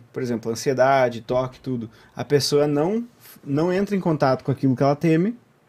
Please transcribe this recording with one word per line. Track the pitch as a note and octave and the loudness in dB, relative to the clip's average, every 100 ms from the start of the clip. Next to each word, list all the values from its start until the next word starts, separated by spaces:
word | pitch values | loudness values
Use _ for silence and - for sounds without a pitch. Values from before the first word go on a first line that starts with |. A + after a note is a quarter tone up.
| - | -12
por | - | -8
exemplo, | B2+ A2+ A2+ | -6 -4 -6
ansiedade, | A2+ D3 B2+ C3 C#3 B2+ A#2 | -4 -2 2 4 4 2 -2
toque, | - B2+ B2+ - | -4 -4 -4 -8
tudo, | C3+ B2+ G#2+ - - - | -8 -8 -8 -16 -16 -12
a | |
pessoa | A#2+ D3 - D3 D3 | 0 0 2 2 2
não, | C#3+ E3 A3 A#3 _ - - | 0 0 -2 -6 _ -20 -16
não | - C#3 E3+ | -4 -2 0
entra | F#3 G3+ G3+ | 0 -2 -2
em | |
contato | F3 D3+ C#3+ B2+ | 0 0 2 0
com | - | -2
aquilo | C3 C3+ B2 | 0 0 2
que | |
ela | C#3 C#3+ | 0 2
teme, | E3+ D#3+ G3 A#3+ _ _ | 2 2 0 -4 _ _